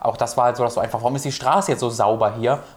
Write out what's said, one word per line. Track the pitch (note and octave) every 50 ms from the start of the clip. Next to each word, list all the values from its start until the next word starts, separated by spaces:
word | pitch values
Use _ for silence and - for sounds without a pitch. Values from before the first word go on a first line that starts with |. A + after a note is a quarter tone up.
auch | - A#2 A#2+ -
das | B2+ A#2 - -
war | B2
halt | B2 A#2+ B2
so, | B2+
dass | A#2 -
du | -
einfach, | G2+ A2+ - A2+
warum | A2+ B2 C3+
ist | C#3 C#3
die | C#3+
Straße | C3 - - B2+ D3+ G3 F#3+ -
jetzt | C3+ A2
so | B2 A#2+
sauber | A2+ A2+ A2 G#2 G#2+ - A2+ G#2 G#2+
hier? | A#2 A2+ A#2+ C#3 C#3+ - - -